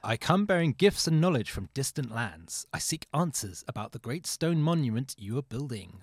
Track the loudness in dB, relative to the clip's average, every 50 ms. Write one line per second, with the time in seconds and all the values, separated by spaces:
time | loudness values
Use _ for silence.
0 | 0 -2 -2 -2 2 4 4 4 4 4 4 4 4 2 2 6 4 4 4 4
1 | 0 2 4 4 4 4 4 2 0 -2 -6 -8 -8 -6 _ -4 -4 -4 -4 -4
2 | -6 -4 -4 -4 -4 -4 -6 -12 -14 -10 -10 -10 -10 _ -8 -6 -4 -4 -4 -4
3 | -6 _ 0 0 0 2 0 -4 -6 -6 -8 -10 -12 -10 -8 -8 -8 -8 -10 -10
4 | _ -6 -6 -6 -6 -8 -4 0 2 2 4 4 4 4 4 4 2 2 2 0
5 | -2 -4 -8 -10 -8 -4 -4 -4 -4 _ -6 -6 -6 -6 -8 -8 -10 -12 -18 -20